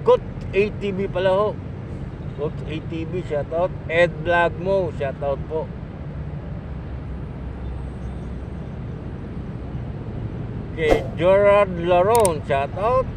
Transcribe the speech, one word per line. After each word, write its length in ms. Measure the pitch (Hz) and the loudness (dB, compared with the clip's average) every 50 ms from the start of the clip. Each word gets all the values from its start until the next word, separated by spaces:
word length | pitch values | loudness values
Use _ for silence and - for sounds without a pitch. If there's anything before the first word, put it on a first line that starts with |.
| - | 8
Coach 240 | 214 240 494 - - - - - - | 6 6 6 4 -4 -8 -8 -8 0
A 120 | - 190 208 214 | 2 2 2 2
T 140 | - - 190 202 | 2 -4 -4 -4
V 160 | 190 185 196 190 | -2 -2 -2 -2
pala 240 | - 180 185 190 | 0 2 4 4
ho. 160 | 185 196 208 214 170 - - - - - - - - - - - - - - - - | 4 4 4 2 0 -4 -8 -10 -10 -10 -10 -10 -8 -8 -8 -8 -8 -8 -8 -8 -6
Coach 240 | - 143 156 - - - 139 | -4 -4 -4 -4 -4 -6 -6
A 80 | 151 | -6
T 320 | 160 - - 165 160 160 156 | -6 -6 -6 -6 -6 -6 -4
V, 160 | 170 180 170 | -4 -6 -4
shoutout. 480 | - 151 143 139 - 151 165 175 - 147 - - - | -2 -2 -2 -2 0 0 0 0 0 -2 -6 -6 0
Ed 240 | 160 165 175 170 160 151 156 170 | 4 4 4 4 4 -2 0 2
Vlog 240 | 170 175 175 165 151 - | 4 4 4 2 2 0
Mo, 320 | 175 185 196 196 185 160 135 127 | -2 0 2 2 0 0 -2 -4
shoutout 400 | 139 135 135 - 151 143 139 131 - - | -4 -4 -4 -2 -2 -2 -2 -2 -4 -4
po. 160 | 156 160 143 - - - - - - - - - - - - - - - - - - - - - - - - - - - - - - - - - - - - - - - - - - - - - - - - - - - - - - - - - - - - - - - - - - - - - - - - - - - - - - - - - - - - - - - - - - - - - - - - - - - - - - | -4 -4 -4 -4 -8 -10 -10 -10 -10 -10 -10 -8 -8 -8 -8 -8 -8 -8 -8 -8 -8 -8 -8 -8 -10 -8 -8 -8 -8 -8 -8 -8 -8 -8 -8 -8 -8 -8 -8 -8 -8 -8 -8 -8 -6 -6 -8 -8 -8 -8 -8 -8 -8 -6 -6 -6 -8 -8 -8 -8 -8 -8 -8 -8 -8 -8 -8 -8 -8 -8 -8 -8 -8 -8 -8 -8 -8 -8 -8 -6 -8 -8 -8 -6 -6 -6 -6 -6 -8 -8 -8 -8 -6 -6 -6 -6 -6 -6 -8 -6 -6 -8 -8 -8 -4
Kay 320 | - 160 151 143 - - - - | 0 6 6 6 6 4 -2 -2
Gerard 560 | - 160 180 190 196 202 202 202 202 208 190 180 175 | 2 4 6 6 8 8 8 8 8 6 4 2 -2
Laron, 640 | 170 175 180 175 180 202 233 240 220 185 160 147 - | 2 4 6 6 6 8 8 8 8 6 4 2 0
shoutout. 640 | - 143 139 139 139 - 180 196 226 254 262 - - - | 0 2 2 2 0 -2 0 0 2 2 2 0 0 -6